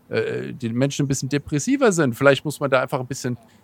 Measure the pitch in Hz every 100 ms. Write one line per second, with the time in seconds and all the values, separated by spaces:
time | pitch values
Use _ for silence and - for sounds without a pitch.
0 | - 113 120 123 131 - 117 117 143 -
1 | 139 139 135 143 - 151 180 269 254 170
2 | 151 113 139 135 156 - 143 131 135 135
3 | 127 135 127 123 - _